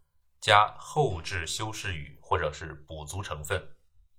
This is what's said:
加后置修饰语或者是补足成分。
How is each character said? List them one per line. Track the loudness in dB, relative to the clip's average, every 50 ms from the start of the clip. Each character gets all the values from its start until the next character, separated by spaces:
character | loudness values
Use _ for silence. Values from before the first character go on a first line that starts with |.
| -20 _ _ _ _ _ _ -2
加 | 6 8 8 8 8 6 2 -10
后 | -12 -4 0 2 2 2 0 -4
置 | -6 -6 -4 -4 -4
修 | -4 -4 -4 -4 -6 -6
饰 | -6 -6 -6 -6
语 | -6 -8 -10 -14 -14
或 | -4 -2 0
者 | 0 0 0 -4
是 | -4 -10 -10 -10
补 | -12 -12 -12 -10 -10 -10
足 | -8 -8 -8
成 | -6 -6 -6 -8 -4
分。 | -2 -2 -2 -4 -6 -16 -18 _ _ _ -20 -20 _ _